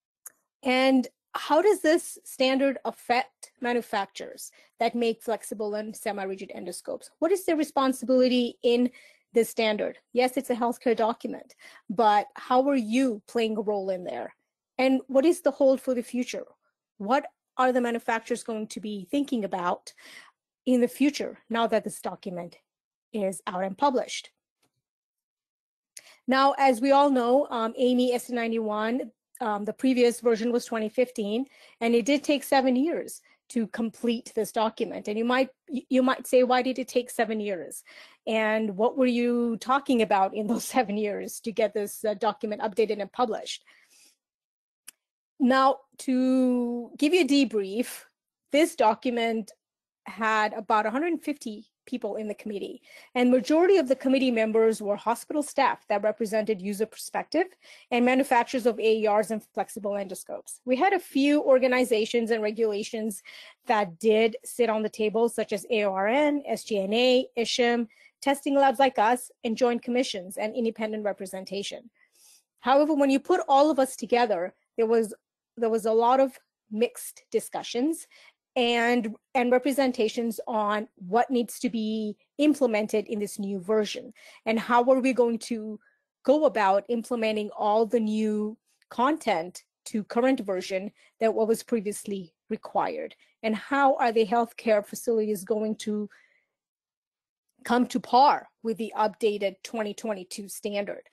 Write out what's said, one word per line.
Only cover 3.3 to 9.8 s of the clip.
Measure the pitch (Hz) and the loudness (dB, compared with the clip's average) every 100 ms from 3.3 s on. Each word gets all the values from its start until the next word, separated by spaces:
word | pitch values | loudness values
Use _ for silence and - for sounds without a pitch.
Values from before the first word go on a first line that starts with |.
| _ - - | _ -20 -8
manufacturers | 240 240 226 214 196 - - - - _ _ - | -4 -4 -2 -4 -6 -10 -14 -14 -18 _ _ -2
that | 233 | -2
make | 240 233 226 | 0 -2 -2
flexible | - 208 - 214 214 208 | -4 -6 -6 -8 -6 -6
and | 214 208 | -8 -8
semi-rigid | 220 202 190 190 202 220 | -8 -6 -6 -8 -12 -12
endoscopes? | 185 175 - - - - | -12 -12 -10 -12 -12 -4
What | 330 | 0
is | 381 370 | 0 0
their | 311 | 0
responsibility | 302 285 262 262 220 254 254 247 240 - | 0 0 0 0 2 4 4 2 0 -2
in | 247 240 247 - - _ _ | 0 2 0 -4 -20 _ _
this | 240 226 | 0 0
standard? | - 220 208 | 0 0 0